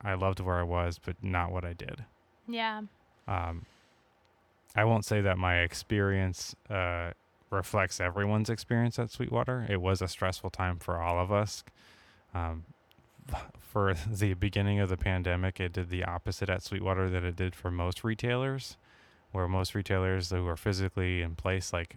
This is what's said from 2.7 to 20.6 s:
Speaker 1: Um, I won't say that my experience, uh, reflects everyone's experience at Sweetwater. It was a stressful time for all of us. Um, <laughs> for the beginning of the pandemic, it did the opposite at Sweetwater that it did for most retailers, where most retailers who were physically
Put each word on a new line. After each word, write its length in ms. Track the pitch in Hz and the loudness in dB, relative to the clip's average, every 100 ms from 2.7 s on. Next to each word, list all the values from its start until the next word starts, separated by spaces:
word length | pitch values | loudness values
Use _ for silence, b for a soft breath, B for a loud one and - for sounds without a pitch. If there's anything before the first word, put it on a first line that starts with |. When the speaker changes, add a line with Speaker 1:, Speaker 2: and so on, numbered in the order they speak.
| 214 208 _ _ _ - | -4 -10 _ _ _ -6
Speaker 1:
Um, 380 | 92 85 82 - b b b b _ _ _ _ _ - 104 | -4 -2 -6 -10 b b b b _ _ _ _ _ -6 2
I 80 | |
won't 200 | 110 113 | 4 4
say 160 | - 107 | 2 2
that 160 | 98 92 | 2 2
my 180 | 90 87 | 4 4
experience, 960 | 85 - - 104 98 98 95 90 - - - | 2 -2 -2 2 4 2 0 -2 -8 -12 -6
uh, 440 | 98 90 87 85 - _ _ - | -2 -2 -2 -6 -10 _ _ -4
reflects 500 | 98 - 104 95 - | -4 0 2 0 0
everyone's 480 | 90 98 101 107 110 | 0 2 2 2 2
experience 500 | 113 - 117 117 - | -2 0 2 2 0
at 120 | 117 | -4
Sweetwater. 560 | - 123 117 123 127 110 | -4 -2 0 0 -2 0
It 120 | 95 | 0
was 200 | 92 95 | 2 2
a 60 | 92 | 0
stressful 420 | - 92 - 95 | -2 -2 -2 -6
time 280 | - 90 87 | -2 -2 -2
for 200 | - 85 | -2 -2
all 200 | 85 87 | 2 2
of 140 | 92 | 4
us. 320 | 104 104 - - - B B B B B | 2 2 -4 -14 -20 B B B B B
Um, 320 | 87 82 82 82 - _ _ _ _ - | -4 -4 -4 -10 -20 _ _ _ _ -8
<laughs> 300 | - - - | -8 -8 -18
for 360 | - 104 98 | -6 0 2
the 400 | 85 107 98 104 | 2 -2 0 2
beginning 440 | 90 101 101 101 101 | 2 0 2 4 4
of 80 | 95 | 2
the 80 | 90 | 2
pandemic, 640 | 95 92 90 90 92 - | 2 2 2 2 0 0
it 120 | 90 | -2
did 160 | 92 87 | -2 -2
the 140 | 90 | -2
opposite 440 | 90 87 101 92 98 | -2 -4 -6 -4 0
at 140 | 90 | -2
Sweetwater 460 | - 95 95 92 92 | -2 -2 0 2 2
that 140 | 90 | 0
it 100 | 87 87 | 0 -2
did 180 | 92 - | -4 -2
for 140 | 90 | -2
most 340 | 87 87 - | 0 -2 -2
retailers, 720 | 113 110 120 123 135 135 - - B B B B B | -2 -2 0 0 0 -4 -8 -14 B B B B B
where 160 | 95 90 | -2 2
most 260 | 92 90 | 2 0
retailers 560 | 104 92 95 92 95 87 | -2 0 2 2 2 0
who 140 | 92 | 0
were 120 | 87 | 0
physically 680 | 82 | 0